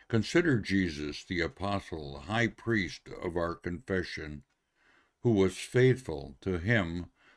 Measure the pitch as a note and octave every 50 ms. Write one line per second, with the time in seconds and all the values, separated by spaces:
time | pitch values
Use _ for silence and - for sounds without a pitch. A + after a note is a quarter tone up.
0 | _ - A#2 A2+ G2+ - - E3 F3 D#3+ C3 G#2+ F#2 - G2 G2 F#2 E2+ D2 D2
1 | D2+ D2+ D2+ - - - F#2 E2+ D#2+ D2 - - F#2+ G2+ G2+ F#2+ - - E2+ D#2
2 | D2 C#2 C#2 C#2+ C#2 F2+ G#2+ A#2 A#2 A2 - - - A#2 A#2 G#2 F2+ D#2 - -
3 | - - - - - F2+ E2 F2 E2+ E2+ E2 - - F2 F2 E2 - - F#2+ F#2
4 | E2 - - - D#2 D2+ D2 C#2+ - _ _ _ _ _ _ _ _ _ _ _
5 | _ _ _ _ - A#2+ A2 G2 F#2+ F#2 - - - - - B2 B2+ B2+ B2 B2+
6 | - - D#2 C#2 C#2 C#2+ C2+ - - F#2+ F#2 E2+ E2 A2 A#2+ G#2+ F2+ E2 E2+ F2
7 | E2+ - _ _ _ _ _